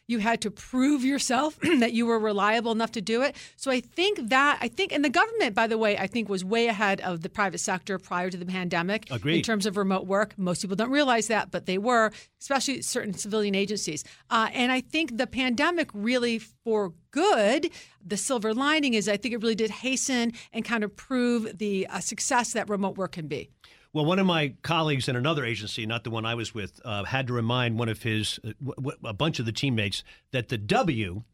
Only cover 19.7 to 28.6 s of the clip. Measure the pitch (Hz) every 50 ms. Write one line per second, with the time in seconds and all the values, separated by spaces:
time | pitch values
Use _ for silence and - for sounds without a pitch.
19.7 | 202 - 226 262 262 247 - - 262 240 233 233 226 - - - - 220 214 -
20.7 | 240 226 208 208 208 - - - 269 247 247 240 240 233 220 220 - - 214 208
21.7 | 196 190 190 - - 190 - - 226 - - - 277 247 233 - - 220 185 196
22.7 | 208 196 202 190 - 190 185 170 - 175 156 143 151 120 76 - _ _ _ -
23.7 | - _ _ _ - 151 147 156 185 196 196 185 170 160 147 139 104 - - -
24.7 | 170 165 160 156 147 131 117 - 127 123 123 156 165 151 127 113 117 110 107 101
25.7 | - 123 113 107 117 117 - 120 113 113 110 113 117 117 110 - - 110 98 92
26.7 | - - - 123 104 101 98 - 123 135 135 120 123 120 113 113 123 127 123 117
27.7 | 113 113 120 113 110 - - 117 110 110 104 - - - - 113 107 -